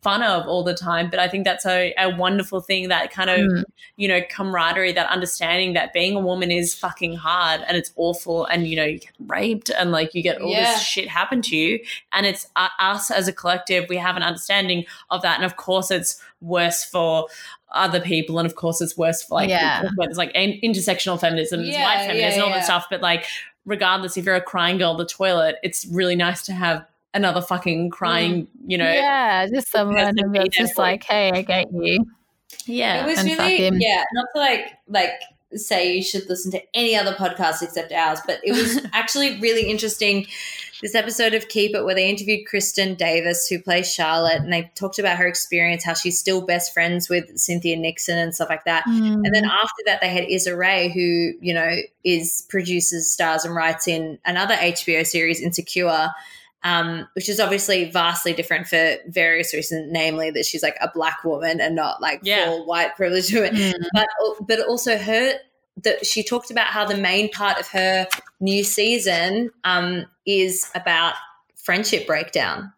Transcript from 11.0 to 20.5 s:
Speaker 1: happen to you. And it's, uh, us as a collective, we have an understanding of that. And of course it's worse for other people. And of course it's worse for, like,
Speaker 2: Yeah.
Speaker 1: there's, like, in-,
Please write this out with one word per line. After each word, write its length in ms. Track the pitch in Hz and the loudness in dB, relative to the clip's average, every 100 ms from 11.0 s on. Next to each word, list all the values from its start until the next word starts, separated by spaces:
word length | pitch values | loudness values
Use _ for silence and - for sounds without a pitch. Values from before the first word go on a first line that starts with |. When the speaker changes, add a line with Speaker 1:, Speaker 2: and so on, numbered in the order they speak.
| 185 | -2
Speaker 1:
happen 320 | 170 196 262 | -2 0 0
to 160 | 220 156 | 0 0
you. 240 | 160 226 226 - _ | 0 0 -4 -14 _
And 140 | 190 202 | 0 0
it's, 200 | 175 - | -2 -4
uh, 140 | - 185 - | -2 -2 0
us 320 | 190 208 - | -2 0 0
as 180 | 208 185 | 0 0
a 40 | |
collective, 540 | 185 175 180 180 180 175 | -2 -2 -2 2 0 0
we 80 | 180 | -2
have 180 | 175 180 | -2 0
an 40 | |
understanding 600 | 170 170 - 196 185 175 170 - - | -2 -4 -2 0 2 -2 -4 -12 -6
of 120 | 185 | -2
that. 140 | 180 165 | 0 0
And 80 | 185 | -2
of 100 | - | -4
course 340 | - 185 180 | -2 0 0
it's 300 | 185 175 - - _ | -2 -2 -6 -12 _
worse 420 | 170 175 170 170 | -4 0 0 -2
for 420 | - 185 165 165 - - - - _ | -4 0 2 2 -2 -10 -20 -20 _
other 260 | - 185 170 | -2 0 0
people. 400 | 170 160 156 165 | 0 -2 0 -2
And 60 | |
of 120 | 165 165 | -2 -2
course 260 | 170 165 | -4 -2
it's 160 | 170 - | -4 0
worse 240 | 165 165 | 0 0
for, 140 | - 165 | -2 0
like, 120 | 151 | 2
Speaker 2:
Yeah. 360 | 180 160 139 - 196 | 2 2 0 -2 -2
Speaker 1:
there's, 220 | 170 165 | -4 -2
like, 140 | 170 | -2
in-, 260 | 170 196 | 0 0